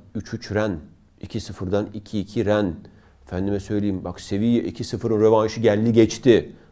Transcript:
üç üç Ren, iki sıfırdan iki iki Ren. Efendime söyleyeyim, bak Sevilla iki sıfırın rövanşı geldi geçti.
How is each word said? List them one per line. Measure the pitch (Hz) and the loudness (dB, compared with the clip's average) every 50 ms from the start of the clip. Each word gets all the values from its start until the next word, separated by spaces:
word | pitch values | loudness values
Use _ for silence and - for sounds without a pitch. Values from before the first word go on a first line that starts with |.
| - - - | -16 -14 -12
üç | 113 - - - | -12 -10 -10 -10
üç | 110 - - | -12 -8 -6
Ren, | 101 107 107 107 90 78 - - - _ _ _ _ _ | -4 -2 -2 -2 -4 -6 -10 -16 -20 _ _ _ _ _
iki | - - - 107 | -16 -12 -10 -10
sıfırdan | - - 90 - 95 87 98 101 107 107 101 | -10 -10 -10 -10 -6 -4 -2 -2 -2 -4 -8
iki | 107 101 - - 104 | -14 -12 -8 -6 -6
iki | 95 - - 117 101 | -6 -4 -4 -2 0
Ren. | 101 107 107 104 90 80 - - - - - _ _ _ _ _ | 0 0 0 0 -2 -4 -6 -12 -20 -20 -20 _ _ _ _ _
Efendime | - 90 92 95 98 101 98 | -8 -6 -4 -4 -2 -4 -4
söyleyeyim, | 101 - 107 104 101 101 95 90 - | -4 -4 -4 -4 -2 -2 -4 -4 -6
bak | 90 87 - | -10 -12 -12
Sevilla | - - 101 101 110 117 120 120 - | -8 -6 -4 -2 0 2 2 0 0
iki | 85 - - 110 | -4 -6 -8 -8
sıfırın | - - 95 - 113 113 104 | -8 -8 -6 -2 -2 2 4
rövanşı | 110 107 113 107 110 110 - 113 | 4 6 6 4 4 2 -2 0
geldi | 113 110 104 107 110 117 110 | 2 2 4 4 2 4 6
geçti. | 117 113 107 - - - 127 110 87 - - - - - _ | 6 6 6 2 2 4 6 6 6 4 0 -8 -20 -20 _